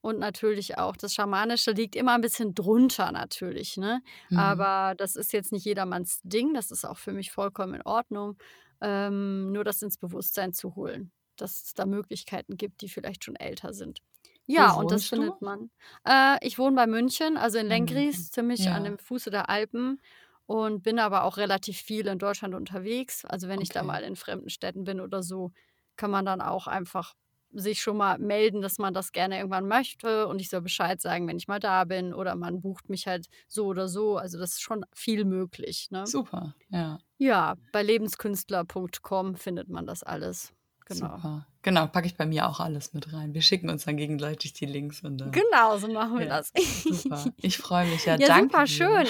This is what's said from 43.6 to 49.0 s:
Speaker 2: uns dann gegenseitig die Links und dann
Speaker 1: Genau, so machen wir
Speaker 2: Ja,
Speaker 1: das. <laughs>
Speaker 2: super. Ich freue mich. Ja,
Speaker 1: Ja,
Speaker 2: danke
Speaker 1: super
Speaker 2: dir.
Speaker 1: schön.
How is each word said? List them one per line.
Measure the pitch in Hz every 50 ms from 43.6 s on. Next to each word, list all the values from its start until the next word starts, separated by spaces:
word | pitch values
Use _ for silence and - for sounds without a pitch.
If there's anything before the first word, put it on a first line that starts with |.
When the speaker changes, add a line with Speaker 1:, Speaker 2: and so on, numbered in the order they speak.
| 175 165
Speaker 2:
uns | 160 143 -
dann | 151 151
gegenseitig | 147 147 147 156 139 147 151 156 151 - -
die | - - 147
Links | 139 139 143 147 147 147 -
und | - 147 139 131
dann | 135 135
Speaker 1:
Genau, | 135 359 415 466 392 254 226 220 214 202
so | 202 220
machen | 220 214 220 226 233 240
wir | 160
Speaker 2:
Ja, | 147 139
Speaker 1:
das. | 156 147 - -
<laughs> | 349 349 - - - -
Speaker 2:
super. | 320 185 165 - 269 196 143 147 240 - -
Ich | - 185 185 -
freue | - - 180 175 180
mich. | 170 165 165 -
Ja, | 170 160
Speaker 1:
Ja, | 160 - 285
Speaker 2:
danke | 330 180 - 269
Speaker 1:
super | - 320 285
Speaker 2:
dir. | -
Speaker 1:
schön. | - - 339 392 440 381